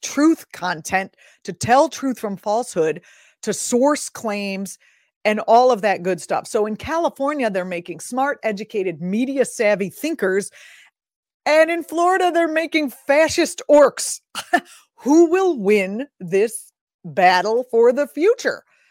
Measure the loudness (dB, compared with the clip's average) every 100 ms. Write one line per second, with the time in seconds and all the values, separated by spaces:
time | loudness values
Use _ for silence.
0 | -8 0 2 2 -4 -10 -8 -8 -4 -4
1 | -4 _ _ _ -14 -8 2 4 2 0
2 | -6 -6 -8 -8 -4 -4 -2 -2 -2 -2
3 | -10 _ _ _ -8 -6 -2 2 2 0
4 | -4 -10 -8 -6 -6 -8 -10 -14 _ _
5 | _ _ -2 0 4 6 6 4 0 -2
6 | -2 -4 -4 -6 -2 -2 -2 -4 -6 -2
7 | -2 -2 -4 -2 -2 -4 -6 -8 -10 -14
8 | -10 -4 -4 -4 -6 -6 -6 -6 -4 -6
9 | -4 -4 -2 -2 -2 0 0 0 -2 -6
10 | -8 -4 -2 -2 -4 -10 -20 -20 _ _
11 | _ _ _ _ 0 2 2 0 -6 -2
12 | 2 2 2 0 0 -2 -2 -2 -4 -6
13 | 0 2 2 0 -2 -2 4 6 6 4
14 | -8 -10 _ -16 -4 -4 -4 -16 _ _
15 | 2 6 6 4 0 0 2 2 2 -4
16 | -10 -12 -4 0 0 -4 -20 _ _ _
17 | -10 2 4 4 2 -2 0 4 4 4
18 | -2 0 2 2 0 -6 -10 _ _